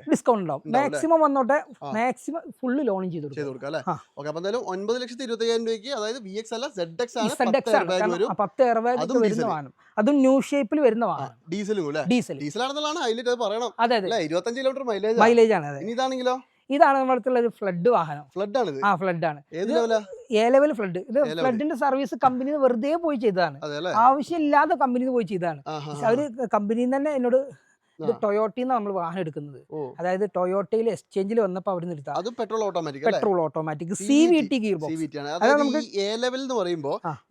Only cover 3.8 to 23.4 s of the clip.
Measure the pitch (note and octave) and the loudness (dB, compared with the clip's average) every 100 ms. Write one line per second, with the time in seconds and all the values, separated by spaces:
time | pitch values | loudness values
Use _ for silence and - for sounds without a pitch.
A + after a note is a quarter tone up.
3.8 | D#3 D3+ - - D3 D#3 F#3 A#3 G3 F#3 | -4 -6 -8 -12 -10 -6 -4 -4 -4 -6
4.8 | G#3 B3 B3 B3 B3+ A3+ A#3 A3+ A3+ A3+ | -4 -4 -6 -10 -8 -4 0 0 -2 -4
5.8 | A3 C4+ G#3 C4 G3 G3 A3+ A3+ C#4 G#3 | -6 -6 -6 -6 -10 -10 -8 -8 -8 -6
6.8 | E3+ E3 A#3+ B3 A3+ C#4+ A#3+ B3+ - G#3 | -8 -6 -6 -2 -2 0 0 0 2 2
7.8 | F3 F#3 G#3+ F3 A#3+ F#3+ G3 - B3+ A3+ | 2 0 0 0 -2 -2 -2 2 2 2
8.8 | A#3 B3 B3 B3+ G#3+ - A3 D#3+ C3+ - | 0 0 0 2 2 2 -2 -4 -8 -18
9.8 | _ - G#3+ D4 C4 C4+ - C#4+ B3+ D#4 | _ 0 4 6 6 4 2 0 0 2
10.8 | C4+ A3 A3 D3 C3+ - - F#3+ G3+ G#3+ | 4 4 0 -2 -6 -12 -10 -6 -4 -2
11.8 | D3+ D#3 D3 B3 - C#3+ D3 G3+ C4 C#4+ | -2 -2 0 0 0 -6 -8 -4 -4 -4
12.8 | D4+ D#4+ C4 A3+ B3 B3 A3 G#3+ B3 - | -4 -4 -2 -2 -2 -2 -2 -2 -4 0
13.8 | A#3 A#3 F#3+ A3 D#3+ E3+ G#3 A#3+ C4 C4+ | 0 2 0 -2 -2 -2 -4 -4 -4 -4
14.8 | B3+ G3+ G#3 A#3 A3+ A#3 A3+ G3 D3 C#3 | -4 -2 0 4 6 8 6 4 -2 -8
15.8 | F#3+ A#3 C4 C4 B3+ B3+ - _ - C#4 | -6 -2 -2 -2 -2 -2 -6 _ -2 4
16.8 | D#4+ C#4 C4 B3+ A3+ B3 A#3 - G3+ F3 | 4 4 2 0 0 0 0 -2 -4 0
17.8 | F#3+ A3+ D#3 D3 C#3+ F3+ G3+ B3+ G#3 C3+ | 2 2 0 -6 -10 -8 -4 -2 -2 0
18.8 | G3 F3+ F#3+ E3+ E3 D3 - D#3 G3+ B3+ | 0 0 0 -2 -2 -4 -10 -6 0 0
19.8 | A#3 A3 G3+ - - A3 A#3 C4+ D4+ B3 | 2 0 -2 -16 -2 2 4 6 4 2
20.8 | G3 F3 F#3+ A#3+ C#4 D#3+ C4 A3+ D4 C4+ | -4 -6 -4 0 2 2 2 2 0 0
21.8 | C#4+ C4 C#4 A#3 C4 B3+ C4 D4+ C4 A#3+ | 2 2 0 2 2 2 -2 4 4 4
22.8 | C#4 E4+ E4+ C#4 A3+ F#3 | 0 0 0 0 0 2